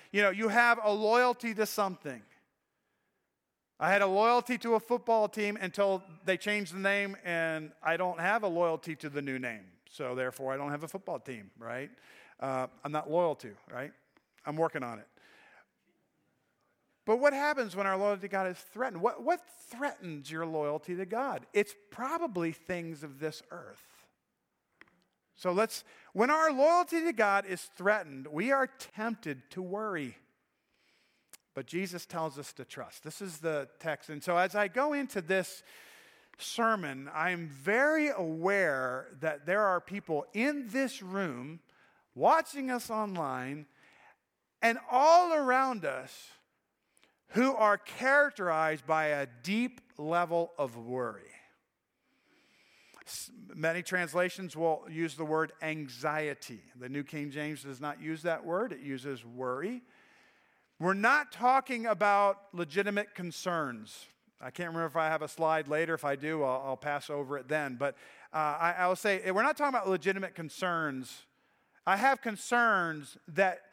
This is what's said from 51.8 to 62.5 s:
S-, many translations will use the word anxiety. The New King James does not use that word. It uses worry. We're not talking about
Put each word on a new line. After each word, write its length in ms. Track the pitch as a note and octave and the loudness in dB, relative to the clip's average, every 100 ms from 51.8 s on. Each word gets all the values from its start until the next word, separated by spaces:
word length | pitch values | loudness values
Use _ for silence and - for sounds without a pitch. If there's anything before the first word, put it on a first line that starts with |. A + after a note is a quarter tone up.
| _ _ _ _ _ _ _ _ _ _ _ - - | _ _ _ _ _ _ _ _ _ _ _ -20 -14
S-, 260 | - - - - | -14 -14 -16 -18
many 280 | D#3 D#3+ F3 | -4 -2 -2
translations 720 | F3 F#3 E3 E3+ F3+ F#3+ F3+ D3+ | -2 -2 0 0 0 -2 -10 -2
will 300 | E3 D#3 - | 0 0 -4
use 260 | D#3+ E3 C#3 | -4 -4 -4
the 100 | D#3 | 0
word 260 | D#3 D#3 - | 0 0 -4
anxiety. 1000 | D#3 D#3 C#3 A#2+ D3 D#3 D3+ C#3 - A2 - B2 | -6 -6 -8 -6 -4 -2 -4 -6 -12 -16 -18 -16
The 80 | B2 | -8
New 160 | C#3+ | -8
King 280 | C#3+ D3+ D3 | -8 -8 -8
James 320 | C#3 D3+ C#3+ | -6 -8 -8
does 180 | C#3 B2+ | -12 -10
not 200 | D3 - | -8 -8
use 200 | D3+ D#3+ | -8 -4
that 220 | E3 D#3+ D#3+ | -2 -2 -2
word. 260 | F3+ A#3+ | -4 -4
It 100 | C#3 | -6
uses 440 | C#3 C3 C#3 B2+ A#2 | -8 -8 -8 -10 -12
worry. 560 | B2 B2+ B2+ F#3 B3 - _ _ _ _ _ _ _ _ _ | -6 -4 -2 -4 -8 -14 _ _ _ _ _ _ _ _ _
We're 140 | E3+ | 0
not 380 | G3 A3+ D4 C#4+ | 4 4 4 2
talking 540 | - B3 C4+ C4 A#3+ A3+ | 2 4 4 2 -2 0
about 500 | F#3+ G#3 G3+ G3+ G3 - | 2 4 6 4 2 -6